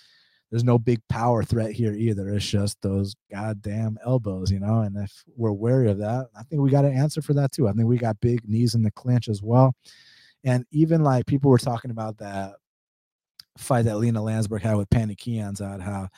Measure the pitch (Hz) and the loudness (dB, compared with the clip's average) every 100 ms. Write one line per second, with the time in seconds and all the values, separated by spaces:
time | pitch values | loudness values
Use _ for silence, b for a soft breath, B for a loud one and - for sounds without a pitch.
0 | b b b b _ 117 120 120 113 117 | b b b b _ 0 2 2 2 -2
1 | - 113 120 113 - 117 110 107 110 104 | -2 -2 0 0 0 -2 -2 -2 -2 0
2 | 113 101 98 101 - 104 101 - 98 98 | -2 -2 -4 -4 -2 -2 -2 -4 -2 -2
3 | 98 - _ 101 110 104 104 104 110 107 | -2 -6 _ -10 -8 -8 -8 -6 -4 -6
4 | 120 131 104 92 92 98 101 113 107 101 | -2 -2 -2 -4 -2 -2 0 0 0 -4
5 | 101 - _ - 113 101 117 131 117 98 | -10 -12 _ -4 -2 0 2 2 2 2
6 | 104 123 131 104 117 151 139 139 143 131 | -2 -4 -6 -14 -6 -2 2 4 4 2
7 | 151 156 143 143 139 - 117 104 113 123 | 0 -2 -2 0 0 0 0 2 2 2
8 | 113 104 120 120 110 110 120 117 107 - | 0 0 0 0 -2 0 2 2 0 -2
9 | 123 123 113 101 104 123 131 - b b | 0 0 0 -4 2 6 6 4 b b
10 | b b b b 135 123 123 151 160 165 | b b b b -2 -2 0 0 2 4
11 | 147 127 - 139 139 123 - 120 127 113 | 4 2 0 2 6 6 4 -6 -6 -8
12 | 110 107 101 98 98 98 _ _ _ _ | -8 -8 -8 -8 -8 -12 _ _ _ _
13 | _ _ _ - _ - - 127 113 107 | _ _ _ -20 _ -12 -2 2 2 0
14 | 117 113 110 110 107 107 110 107 101 120 | 0 0 -2 -2 -4 -4 0 0 2 0
15 | 107 98 - 113 101 101 98 98 92 98 | 0 -6 -6 -6 -6 -8 -10 -8 -8 -8
16 | 92 | -10